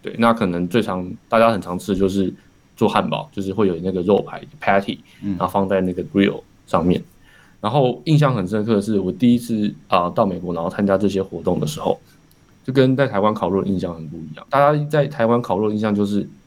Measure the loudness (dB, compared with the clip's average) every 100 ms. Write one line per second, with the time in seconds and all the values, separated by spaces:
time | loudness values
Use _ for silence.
0 | -12 0 2 2 0 -2 -2 -2 -2 -6
1 | -8 -12 _ 2 4 2 -4 -8 -4 0
2 | 0 0 -2 -6 _ _ _ -2 0 0
3 | -2 -6 -8 -8 -6 0 0 0 -4 -2
4 | 2 2 0 -14 -16 -6 0 2 0 -10
5 | -12 -10 -6 -4 -2 0 0 0 0 -4
6 | -2 2 2 0 -12 _ _ 0 2 0
7 | -2 _ -20 -20 _ _ -2 2 0 0
8 | 2 4 4 2 -2 -2 0 0 2 -2
9 | -2 2 2 2 0 -2 -2 -6 -2 0
10 | 0 0 0 0 -6 -4 -4 -2 2 2
11 | 2 0 -4 -4 -2 -2 -2 -4 -4 -4
12 | _ _ _ _ _ _ -2 4 4 4
13 | 0 2 2 2 0 0 0 -2 -4 -8
14 | -12 -14 -14 -16 -2 2 4 2 0 0
15 | -2 0 0 0 0 -2 0 0 0 0
16 | 0 0 -4 -14